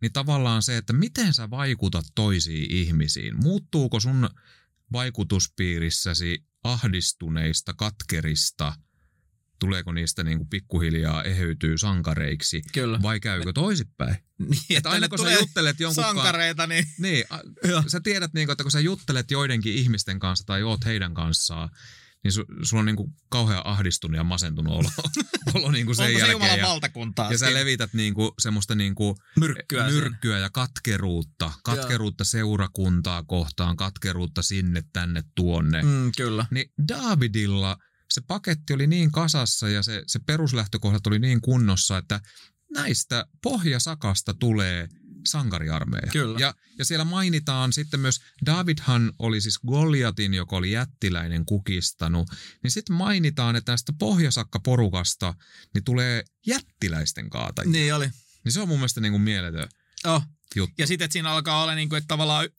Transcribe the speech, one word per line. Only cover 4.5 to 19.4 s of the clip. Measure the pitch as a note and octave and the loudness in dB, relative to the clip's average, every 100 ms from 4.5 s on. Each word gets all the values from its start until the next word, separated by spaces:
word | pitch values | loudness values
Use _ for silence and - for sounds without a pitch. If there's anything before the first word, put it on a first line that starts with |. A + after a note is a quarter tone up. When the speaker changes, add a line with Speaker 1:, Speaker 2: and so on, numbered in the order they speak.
| _ _ _ _ B2 B2+ A2 | _ _ _ _ -6 -4 -4
Speaker 1:
vaikutuspiirissäsi | F2 F#2+ - - F2+ E2+ E2 - F#2 F2+ F2 E2+ - _ | 0 0 0 -2 -2 0 -2 -2 -2 -2 -2 -4 -8 _
ahdistuneista, | A#2 A#2+ A#2 F#2 - - E2 D#2+ D#2+ D#2+ - | -4 -2 0 0 -2 -4 -4 0 0 -2 -6
katkerista, | - G#2+ - - E2 D#2 D#2 - - D2 D2+ _ _ _ _ _ _ _ _ | -4 -6 -6 -4 -2 0 0 -2 -2 -6 -6 _ _ _ _ _ _ _ _
tuleeko | F#2+ F#2 F2 | -2 -2 -2
niistä, | E2+ E2 - | -4 -4 -2
niin | D#2+ D#2+ | -2 -2
kun, | D#2 | -4
pikkuhiljaa | F#2+ - F2+ E2 E2 D#2+ D#2 | -8 -2 0 0 0 0 -2
eheytyy | F#2 F#2 E2+ D#2 D#2+ D#2+ | -2 -2 -2 -2 0 0
sankareiksi? | G#2 F2+ D#2+ D#2 D2+ D2+ - D#2+ - | 0 0 0 -2 -2 -2 -4 -4 -6
Speaker 2:
Kyllä. | C3+ B2 A2 | -4 -2 0
Speaker 1:
Vai | G#2 G#2+ | 0 -2
käykö | G#2+ F#2 E2+ | -2 -2 -2
Speaker 2:
Me- | |
Speaker 1:
toisinpäin? | A2 F#3+ F#3 G#2 - B1 F#2 | 0 0 0 -4 -6 -4 -4
Speaker 2:
<laughs> | - - | -6 -10
Niin, | F3 | -2
Speaker 1:
Että | C#3+ - G#3+ | -2 0 0
Speaker 2:
että | D3+ | 2
Speaker 1:
aina | G3+ | 0
Speaker 2:
ne | - | 0
Speaker 1:
kun | F#3 | 0
sä | |
Speaker 2:
tulee | - G#3 | 2 4
Speaker 1:
juttelet | G3+ E3+ D3+ D3+ | 2 2 0 0
jonkun | E3 D#3 | -2 0
ka- | A3 | 0
Speaker 2:
sankareita, | G3 F3+ E3+ E3 D#3+ E3 | 0 0 2 0 0 0
niin | E3 D3+ - | 0 0 -2
Speaker 1:
Niin, | F#3 C#3+ - | 0 0 -2
a-, | - - - F3+ | -8 -14 -2 2
Speaker 2:
Joo. | E3+ D3+ | 2 2
Speaker 1:
sä | F3 | -2
tiedät, | G#3 G3 E3+ | -2 -2 -2
niin | D#3 D3 | -2 -2
kun, | |
että | C#3+ | -2
kun | C#3+ | 0
sä | D3 | 2
juttelet | D#3+ F#3+ - C3 B2 | 2 0 -2 -2 0
joidenkin | C#3 | 0